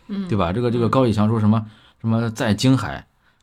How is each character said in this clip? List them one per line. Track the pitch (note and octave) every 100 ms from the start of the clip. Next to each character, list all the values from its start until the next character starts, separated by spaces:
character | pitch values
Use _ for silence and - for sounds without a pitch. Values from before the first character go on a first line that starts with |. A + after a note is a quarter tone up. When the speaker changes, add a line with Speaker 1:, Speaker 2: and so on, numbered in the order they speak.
| -
Speaker 1:
嗯。 | G3 F#3
Speaker 2:
对 | G#2
吧？ | E2+
这 | G2+
个， | A#2+
这 | A#2+
个 | A2+
高 | C3 B2+
启 |
强 | G#2 G#2+
说 | A#2
什 | G#2
么， | A2
Speaker 1:
嗯。 | G#2+ - _ _
Speaker 2:
什 | A2+
么 | A2+ A#2
在 | A2 A#2+
京 | G2 C3 C3
海 | F2+ C2+ - _ _ _